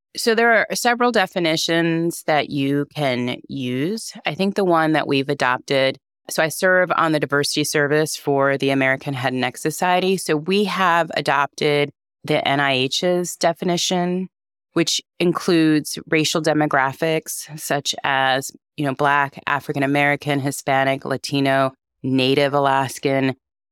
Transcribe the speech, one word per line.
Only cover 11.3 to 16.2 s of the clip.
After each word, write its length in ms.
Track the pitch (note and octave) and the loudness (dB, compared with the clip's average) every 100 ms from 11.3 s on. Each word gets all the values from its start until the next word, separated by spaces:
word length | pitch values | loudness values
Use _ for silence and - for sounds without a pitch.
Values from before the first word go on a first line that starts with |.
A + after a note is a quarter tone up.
| C#3+ C#3 - D3+ D3 C#3+ - _ _ | 0 -2 -2 0 2 0 -6 _ _
the 240 | - D3+ - | -2 0 2
N 120 | C#3 | 2
I 120 | C#3 | 2
H's 640 | C3 C3+ - F3+ F3+ F3 - | 2 0 0 0 0 -2 -2
definition, 920 | E3+ E3 F3+ F3 - F3+ F3 F#3 F#3 _ _ _ _ | -2 0 -2 -2 0 0 0 -2 -6 _ _ _ _
which 280 | E3+ E3 - - - | -2 0 -2 -6 -2
includes 800 | F3 - - E3 D#3 D3+ D3 - - | 0 0 2 4 4 2 -2 -10 -2
racial 340 | D#3+ | 0